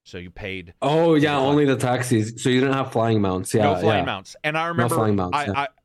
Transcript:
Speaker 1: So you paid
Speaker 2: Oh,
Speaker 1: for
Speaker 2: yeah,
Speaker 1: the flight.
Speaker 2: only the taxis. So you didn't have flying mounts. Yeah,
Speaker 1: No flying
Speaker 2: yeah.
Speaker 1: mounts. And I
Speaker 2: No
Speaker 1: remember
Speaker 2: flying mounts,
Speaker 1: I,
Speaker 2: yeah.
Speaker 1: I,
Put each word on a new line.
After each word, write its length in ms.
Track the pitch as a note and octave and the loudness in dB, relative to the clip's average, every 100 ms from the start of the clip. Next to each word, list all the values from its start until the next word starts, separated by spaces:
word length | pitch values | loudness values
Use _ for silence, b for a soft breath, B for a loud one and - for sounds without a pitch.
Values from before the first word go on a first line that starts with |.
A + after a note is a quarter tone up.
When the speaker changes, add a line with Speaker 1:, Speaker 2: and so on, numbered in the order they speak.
Speaker 1:
So 160 | - F#2 | -18 -16
you 100 | F2+ | -16
paid 460 | - G2+ F#2+ F2 - | -12 -10 -10 -14 -6
Speaker 2:
Oh, 320 | C3+ D#3 E3+ D#3 | -2 2 4 4
Speaker 1:
for 20 | |
Speaker 2:
yeah, 140 | D3+ | 2
Speaker 1:
the 60 | D3 | 2
flight. 120 | C3+ | 2
Speaker 2:
only 160 | D3 C#3+ | 2 2
the 100 | B2 | 2
taxis. 680 | B2 B2 - A2+ G#2+ - | 0 -2 0 0 0 -2
So 60 | C3+ | 0
you 100 | B2+ | 2
didn't 160 | C3 C3+ | 2 0
have 160 | B2+ | -2
flying 280 | A#2+ A2+ A2 | 0 2 2
mounts. 320 | G2 F#2 F#2 | 2 -2 -2
Yeah, 120 | A2+ | 0
Speaker 1:
No 120 | G#2 F#2 | 2 2
flying 240 | G2+ G#2 | 2 0
Speaker 2:
yeah. 40 | E2+ | -2
Speaker 1:
mounts. 300 | G2+ F#2 - | -6 -12 -8
And 120 | D3+ D#3+ | -4 -4
I 80 | |
Speaker 2:
No 40 | E3 | -2
Speaker 1:
remember 280 | E3+ A#2+ A#2+ | -2 0 0
Speaker 2:
flying 200 | A2 G2+ | 0 0
mounts, 220 | F#2 C#3+ | -2 -2
Speaker 1:
I, 60 | C#3+ | -2
Speaker 2:
yeah. 60 | A#2 | -4
Speaker 1:
I, 120 | C#3+ - | -4 -8